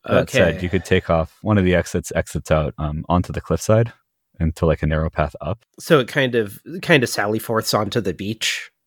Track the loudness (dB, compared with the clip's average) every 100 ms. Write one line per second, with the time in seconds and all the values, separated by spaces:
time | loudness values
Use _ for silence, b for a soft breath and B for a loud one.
0 | 0 0 2 2 2 2 -2 -2 2 0
1 | 2 0 0 _ 0 2 4 2 0 -4
2 | -4 -4 -4 -4 0 0 0 -4 -6 -4
3 | 0 0 0 -6 -4 -2 2 2 2 -4
4 | _ _ _ -4 -2 0 0 2 0 0
5 | -2 -2 -4 -4 -8 -8 _ -8 2 2
6 | 2 -2 0 0 -2 -8 -14 -6 2 2
7 | 2 -2 -2 -2 -2 -2 0 0 0 -2
8 | -4 -6 -8 -6 -6 -6 -12 _